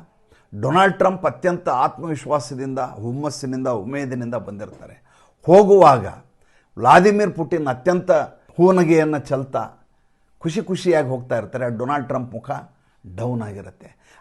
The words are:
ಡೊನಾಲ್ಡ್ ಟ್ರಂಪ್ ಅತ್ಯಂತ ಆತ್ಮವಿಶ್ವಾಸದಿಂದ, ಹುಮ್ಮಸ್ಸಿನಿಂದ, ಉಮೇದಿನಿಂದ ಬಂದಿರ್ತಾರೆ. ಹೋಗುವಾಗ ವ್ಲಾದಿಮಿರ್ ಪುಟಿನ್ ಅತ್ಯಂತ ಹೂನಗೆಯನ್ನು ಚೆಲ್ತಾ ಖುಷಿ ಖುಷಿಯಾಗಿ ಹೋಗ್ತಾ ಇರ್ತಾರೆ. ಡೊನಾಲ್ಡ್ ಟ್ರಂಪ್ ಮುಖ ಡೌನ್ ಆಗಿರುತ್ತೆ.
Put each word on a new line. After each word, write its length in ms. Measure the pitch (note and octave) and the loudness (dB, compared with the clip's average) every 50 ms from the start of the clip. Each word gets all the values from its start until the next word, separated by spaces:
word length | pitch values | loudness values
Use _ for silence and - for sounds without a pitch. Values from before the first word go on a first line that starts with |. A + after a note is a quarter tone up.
| - _ _ _ _ _ _ _ _ _ - G#2 | -20 _ _ _ _ _ _ _ _ _ -10 -6
ಡೊನಾಲ್ಡ್ 380 | G#2 C3 D3+ F#3 F#3+ G3 - - | -4 0 2 4 4 2 2 2
ಟ್ರಂಪ್ 280 | F#3+ F#3 F#3+ F#3 D#3+ | 0 0 0 -2 -4
ಅತ್ಯಂತ 420 | D3+ B2 - - F3+ F3+ F3 - E3 | -4 -4 -2 -2 -4 -4 -2 -4 -4
ಆತ್ಮವಿಶ್ವಾಸದಿಂದ, 1120 | C#3 B2 C#3 D#3 - - D3 E3 D3+ B2 - B2+ D3 D3 D3 - C#3 B2+ C3+ C3+ C3 C3 | -2 0 0 -2 -2 -6 -10 -8 -8 -8 -4 -4 -2 -2 -4 -6 -10 -10 -8 -8 -6 -6
ಹುಮ್ಮಸ್ಸಿನಿಂದ, 880 | B2+ B2 - G2+ G#2 A#2+ B2 C#3 D3 D3 C#3+ - - B2+ C3 B2+ C3 C3+ | -6 -8 -8 -10 -10 -8 -8 -6 -6 -8 -8 -8 -8 -8 -8 -6 -4 -4
ಉಮೇದಿನಿಂದ 680 | B2 G#2+ F#2 A#2 C#3 C#3+ C#3+ B2+ C3 B2 A#2+ A#2 B2 | -4 -4 -6 -8 -8 -8 -6 -6 -8 -8 -8 -8 -8
ಬಂದಿರ್ತಾರೆ. 680 | A2+ F#2+ G2 G2+ G2+ G#2+ F#2 F2+ - - - - _ _ _ _ _ _ _ _ _ - | -8 -8 -10 -12 -14 -14 -16 -16 -20 -20 -20 -20 _ _ _ _ _ _ _ _ _ 2
ಹೋಗುವಾಗ 600 | D#3 F3 G3+ G#3+ F#3+ G3+ F#3+ F3 D3 C3+ A#2 F#2+ F2+ - - - _ _ _ _ _ _ _ _ _ _ G2 | 6 8 8 8 8 8 8 8 8 6 4 0 -6 -10 -14 -20 _ _ _ _ _ _ _ _ _ _ -2
ವ್ಲಾದಿಮಿರ್ 520 | A2 B2+ D3+ F3+ F3+ G#3 G3+ G#3 G#3 - | 4 6 6 6 6 6 4 2 0 -2
ಪುಟಿನ್ 360 | B2+ D#3+ D#3+ C3 F3 E3 D3+ | -2 -4 -4 -4 -4 -2 -2
ಅತ್ಯಂತ 440 | C3+ B2 B2 - F3+ F3+ F3+ - - F3 D3+ B2 - - _ _ _ _ | -4 -6 -2 -2 -2 0 0 2 2 2 2 0 -2 -8 _ _ _ _
ಹೂನಗೆಯನ್ನು 640 | - F3 F#3 F#3+ F#3 F3 D#3 E3 D#3+ D#3 D#3 D3+ C#3+ | 2 4 4 6 4 4 4 4 4 4 2 0 -4
ಚೆಲ್ತಾ 680 | - - C#3+ C3 C3+ C3+ - B2 A2 - - _ _ _ _ _ _ _ _ _ _ _ _ _ | -4 -4 -4 -4 -4 -6 -6 -8 -8 -8 -12 _ _ _ _ _ _ _ _ _ _ _ _ _
ಖುಷಿ 240 | - E3 D#3 A3 F#3 | -8 -6 -4 -4 -4
ಖುಷಿಯಾಗಿ 460 | F3+ F#3+ F3 - F3+ E3 D#3 C#3+ B2+ | -4 -6 -2 0 2 2 2 0 0
ಹೋಗ್ತಾ 300 | C3 B2+ B2+ - B2 A2+ | -4 -6 -6 -4 -4 -6
ಇರ್ತಾರೆ. 400 | G#2 F#2+ - A#2+ B2+ B2 A#2 G#2+ | -4 -6 -8 -8 -6 -6 -6 -6
ಡೊನಾಲ್ಡ್ 280 | B2 B2+ D3 C#3+ B2 | -4 -4 -4 -4 -4
ಟ್ರಂಪ್ 280 | B2 C3+ B2+ B2 - G#2 | -6 -6 -6 -8 -8 -12
ಮುಖ 160 | A2+ - - C3+ C3+ - - _ _ _ _ _ _ - G2 F2+ | -14 -12 -10 -12 -12 -12 -16 _ _ _ _ _ _ -20 -18 -12
ಡೌನ್ 260 | G2 A#2 B2 B2 A#2 A2 | -8 -8 -6 -6 -6 -8
ಆಗಿರುತ್ತೆ. 540 | G#2 G2 G2+ F#2+ - - _ - - _ _ _ _ _ _ | -10 -12 -14 -16 -18 -20 _ -20 -20 _ _ _ _ _ _